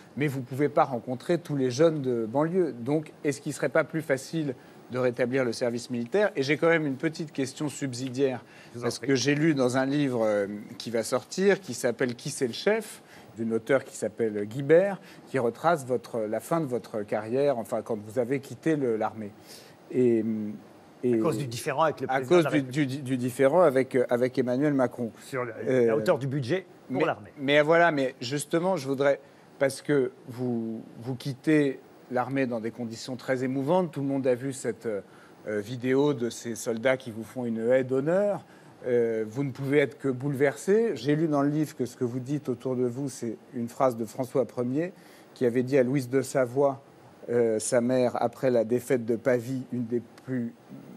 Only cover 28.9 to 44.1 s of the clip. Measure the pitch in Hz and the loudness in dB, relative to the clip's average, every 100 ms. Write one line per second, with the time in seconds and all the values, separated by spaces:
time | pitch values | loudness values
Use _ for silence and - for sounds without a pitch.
28.9 | 135 143 139 - - - - 139 131 - | 0 2 2 -2 -20 -18 -2 -2 0 0
29.9 | 143 127 - - 123 127 117 113 110 - | 2 2 -2 -12 -6 -4 -2 -4 -8 -10
30.9 | - 117 131 143 127 - 151 139 131 - | -12 -8 -8 -8 -4 2 4 4 -2 -10
31.9 | - - 123 120 135 131 117 110 107 113 | -20 -6 -2 -2 0 -2 -2 -6 -6 -8
32.9 | 113 - 123 - 131 131 135 135 185 175 | -8 -10 -8 -2 -2 0 -2 0 2 0
33.9 | 143 139 139 131 120 139 127 127 110 117 | -2 -2 0 0 0 -2 -6 -6 -6 -4
34.9 | 101 - - - - - 107 101 127 127 | -6 -8 -18 -20 -14 -6 -4 -4 -4 0
35.9 | 131 147 131 117 - 117 110 - 113 131 | 2 2 2 -4 -6 -10 -8 -4 -2 0
36.9 | 131 - 110 110 127 120 113 113 131 127 | 0 -2 -10 -10 -6 -4 -2 2 2 2
37.9 | 131 147 185 208 170 - - - - - | 0 2 2 2 -2 -8 -20 -20 -12 -2
38.9 | 120 117 110 107 120 143 127 135 147 139 | 2 2 0 -4 -4 -4 -4 0 2 2
39.9 | - 135 123 143 135 143 - - 214 233 | 0 -4 -2 -2 2 2 0 2 2 2
40.9 | 135 131 147 160 143 143 151 151 - 120 | 0 0 2 2 2 2 0 -2 -4 -6
41.9 | - 123 127 127 147 131 120 135 123 127 | -4 -4 -4 -4 -4 -4 -6 -4 0 -2
42.9 | 120 139 - 117 107 - 127 117 - 131 | -2 -6 -6 -8 -8 -10 -8 -6 0 0
43.9 | 117 110 | 0 -4